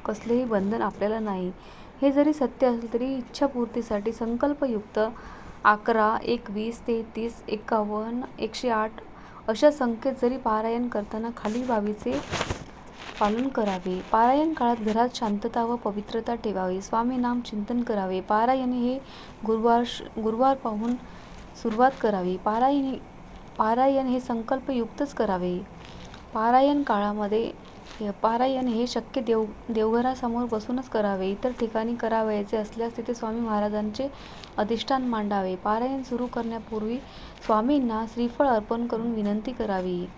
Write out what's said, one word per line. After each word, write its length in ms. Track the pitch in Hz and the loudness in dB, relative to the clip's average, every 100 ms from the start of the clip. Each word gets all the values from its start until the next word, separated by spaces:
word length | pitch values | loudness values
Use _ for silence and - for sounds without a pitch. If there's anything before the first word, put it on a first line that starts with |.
कसलेही 400 | - 208 226 240 254 | -6 -6 0 0 2
बंधन 360 | 208 196 226 | 2 2 0
आपल्याला 360 | 214 - 202 220 | -2 0 -2 0
नाही. 300 | 214 190 180 - - - - - | -2 -2 -4 -6 -16 -18 -18 2
हे 80 | 277 | 4
जरी 200 | 277 294 | 6 4
सत्य 340 | 302 240 - 254 | 4 0 2 2
असले 200 | 233 233 | 2 -2
तरी 140 | 233 262 | -2 0
इच्छापूर्तीसाठी 960 | 269 240 - 277 247 233 240 233 208 208 | -4 -6 -2 0 0 -2 -2 -2 -2 -2
संकल्पयुक्त 880 | 226 226 233 285 285 269 214 208 220 220 233 - - - - | -2 -2 0 0 2 0 -2 -2 0 0 -2 -14 -16 -16 2
अकरा, 520 | 214 208 - 226 214 226 | 4 4 4 4 4 2
एकवीस, 560 | - 233 - 208 220 233 - | 0 -2 -2 -4 -4 -4 -2
तेहतीस, 560 | 226 220 220 233 233 - | -2 -2 -6 -6 -6 -8
एकावन्न, 760 | 214 - 226 208 214 226 240 269 - | -6 0 0 2 -2 -2 -4 -6 -6
एकशे 300 | 220 - 247 | -6 -2 0
आठ 300 | 220 220 - - - - - - | 0 -2 -6 -16 -18 -18 -8 -4
अशा 220 | 220 294 | 6 6
संख्येत 420 | 294 240 226 269 262 | 6 0 0 -2 2
जरी 140 | 240 254 | 0 2
पारायण 500 | 240 214 226 233 247 | 0 0 0 0 0
करताना 400 | 214 208 220 233 233 | -2 -4 -6 -6 -4
खालील 300 | 208 233 254 | -2 -2 0
बाबीचे 460 | 220 208 208 240 277 - - - - - - - - - - | 0 0 -2 -2 -4 -4 -4 -4 -6 -10 -16 -18 -16 -14 0
पालन 280 | 208 226 269 | 2 2 0
करावे. 480 | 262 208 185 185 185 - | 0 0 0 -2 -4 2
पारायण 400 | 220 233 277 320 | 4 6 6 4
काळात 300 | 311 240 233 | 2 2 2
घरात 320 | 214 214 247 - | 2 2 2 0
शांतता 480 | 220 208 233 240 | -2 0 -2 -2
व 120 | 226 240 | -2 -2
पवित्रता 500 | 220 202 208 226 226 233 | -2 -4 -4 -4 -2 -2
ठेवावी. 440 | 226 190 185 185 | -2 -2 -2 -2
स्वामी 340 | 190 226 240 254 | -2 0 0 0
नाम 220 | 240 247 | 0 0
चिंतन 400 | 240 214 208 240 | -2 -6 -2 -2
करावे. 380 | 240 208 190 185 | 0 0 0 -2
पारायण 500 | 185 214 233 262 254 | 2 4 4 4 2
हे 240 | 247 240 262 - - - - | 2 0 0 -6 -16 -16 -6
गुरुवार, 420 | 214 220 233 233 240 - - - | 0 4 6 6 4 -4 -8 -4
गुरुवार 380 | 220 220 262 269 | -2 4 4 4
पाहून 360 | 240 208 233 247 - - - - - - | -2 -2 -2 -2 -6 -16 -16 -16 -16 -4
सुरुवात 340 | 226 214 254 262 | -2 4 4 4
करावी. 360 | 220 196 180 185 | 0 2 0 0
पारायण, 560 | 214 220 262 285 269 254 - - - - - - | 0 4 4 4 0 -4 -10 -18 -18 -16 -16 0
पारायण 480 | 214 233 269 269 262 | 2 6 6 4 2
हे 140 | 254 | 0
संकल्पयुक्तच 920 | 254 233 226 269 262 254 226 - 285 | 0 -4 -2 -2 0 -2 -2 -2 -4
करावे. 440 | - 214 185 180 180 196 - - - - - - | 0 0 2 0 -2 -6 -16 -16 -14 -14 -16 -8
पारायण 480 | 220 220 254 277 294 | 0 4 6 6 4
काळामध्ये, 680 | 277 208 208 208 202 214 226 - - - - - 208 196 | 2 2 2 0 0 0 0 -6 -16 -18 -16 -8 -6 0
पारायण 440 | 220 233 262 262 254 | 0 4 2 2 0
हे 180 | 220 247 | 0 0
शक्य 340 | 240 233 269 | -2 -2 -2
देव-, 220 | 226 226 214 - - | 2 2 2 -6 -2
देवघरासमोर 760 | 220 220 233 247 254 240 233 240 | 2 4 4 2 0 -2 0 0
बसूनच 380 | 220 214 247 254 | -2 -2 -4 0
करावे. 400 | 233 208 190 190 | 0 2 2 0
इतर 200 | 202 262 247 | 0 -2 -2
ठिकाणी 340 | 226 226 226 233 | -2 0 -2 -2
करावयाचे 600 | 220 226 220 208 202 220 | 0 2 2 0 0 -2
असल्यास 400 | 208 226 233 233 | -2 -4 -4 -4
तिथे 180 | 233 | -4
स्वामी 260 | 240 226 226 | -4 -2 -2
महाराजांचे 680 | 233 208 208 214 214 208 269 - - - - - | 0 2 2 0 -2 -2 -6 -6 -14 -14 -8 -2
अधिष्ठान 480 | 214 226 - 269 247 | 0 0 0 0 2
मांडावे. 480 | 226 208 202 185 185 | 0 0 0 0 -2
पारायण 460 | 208 214 254 269 | 0 0 0 -2
सुरू 240 | 254 240 247 | -4 -2 -2
करण्यापूर्वी 680 | 240 233 226 214 220 214 247 - - - - | -2 -4 -6 -6 -4 -2 -4 -6 -16 -16 -8
स्वामींना 600 | - 214 240 294 247 220 220 | 2 4 6 4 4 0 -4
श्रीफळ 360 | 233 240 - 285 | -2 -2 2 4
अर्पण 380 | 226 208 233 240 | 4 2 -2 0
करून 260 | 226 233 | -2 -2
विनंती 400 | 226 202 214 214 | 0 0 0 -2
करावी. 500 | 247 214 190 185 175 180 | -4 -2 0 0 -4 -6